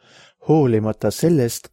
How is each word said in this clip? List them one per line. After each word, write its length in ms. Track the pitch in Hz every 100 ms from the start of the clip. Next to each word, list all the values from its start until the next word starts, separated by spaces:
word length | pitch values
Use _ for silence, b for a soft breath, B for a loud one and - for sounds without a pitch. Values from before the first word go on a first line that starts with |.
| b b b b -
hoolimata 640 | 156 131 110 110 - 107
sellest, 580 | - 160 165 117 - -